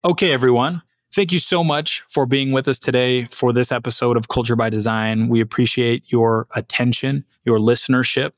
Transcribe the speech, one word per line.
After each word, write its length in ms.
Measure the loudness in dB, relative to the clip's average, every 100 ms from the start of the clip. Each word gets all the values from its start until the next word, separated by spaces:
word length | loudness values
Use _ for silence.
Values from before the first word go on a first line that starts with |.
| 0
Okay, 260 | 0 0
everyone. 500 | 2 4 2 0 -4 _ _ _
Thank 200 | -2 0
you 60 | -2
so 260 | -2 0 0
much 380 | 0 -2 -8 -4
for 180 | -2 0
being 280 | 0 2
with 160 | 0 0
us 100 | -2
today 460 | 0 0 2 0 -2
for 260 | -2 0
this 220 | 2 0
episode 420 | -2 -4 -2 0 0
of 140 | 0
Culture 260 | -4 0 0
by 140 | 0
Design. 580 | 0 -2 -2 -2 0 2
We 140 | 2
appreciate 600 | 0 0 0 2 0 0 _
your 400 | 2 2 0 -2 -8
attention, 720 | -6 -2 0 0 -2 -4 -8 _
your 160 | 0 2
listenership. 720 | 4 2 2 0 0 -2 -4